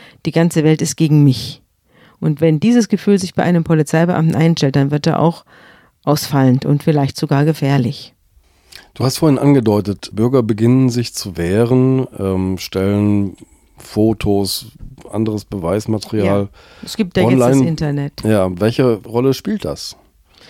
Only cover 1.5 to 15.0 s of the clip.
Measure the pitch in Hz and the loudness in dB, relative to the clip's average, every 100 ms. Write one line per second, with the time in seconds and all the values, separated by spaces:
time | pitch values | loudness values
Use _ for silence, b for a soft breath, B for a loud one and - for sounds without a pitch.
1.5 | - _ _ _ b b b 160 147 165 | -14 _ _ _ b b b -4 0 0
2.5 | 151 214 240 208 202 - 202 185 - - | 2 2 2 2 0 0 0 0 -4 0
3.5 | 175 160 160 151 160 170 175 160 131 165 | 0 2 0 2 0 0 0 0 2 2
4.5 | 160 139 139 139 147 165 - 160 165 _ | 2 0 2 0 0 0 2 0 -2 _
5.5 | b b b b b - 151 - 143 131 | b b b b b -2 -2 0 2 2
6.5 | 127 143 143 - 151 135 - 156 143 151 | 2 2 0 0 0 -2 -4 -2 0 0
7.5 | 151 139 139 123 - - _ _ _ B | 0 0 0 -2 -6 -16 _ _ _ B
8.5 | B B B B - 123 - 160 127 139 | B B B B -4 -2 0 2 2 2
9.5 | 139 110 104 98 95 - 98 120 135 110 | 2 2 0 0 -6 -8 -2 0 2 0
10.5 | 107 117 131 131 120 117 - 101 82 85 | 0 2 4 2 0 -6 -8 -10 -6 -2
11.5 | 101 117 127 131 131 127 - 95 95 95 | 0 2 2 2 0 -4 -4 -4 -2 -2
12.5 | 92 - 95 98 101 104 104 98 - - | -4 -6 -2 0 0 0 0 -2 -8 -20
13.5 | _ _ - - 107 110 110 101 101 98 | _ _ -20 -8 0 0 0 -2 -2 -2
14.5 | - - - - - | -8 -12 -18 -20 -20